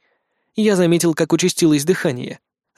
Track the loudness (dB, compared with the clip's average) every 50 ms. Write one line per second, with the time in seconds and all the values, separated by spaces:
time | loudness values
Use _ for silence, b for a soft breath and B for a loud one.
0 | _ _ _ _ _ _ _ _ _ _ _ -2 0 2 2 2 2 2 2 2
1 | 0 0 -2 -2 -2 0 0 0 0 -2 -2 0 2 2 2 2 0 0 -2 -2
2 | -2 -6 -6 -6 -10 -14 -14 -16 _ _ _ _ _ _ _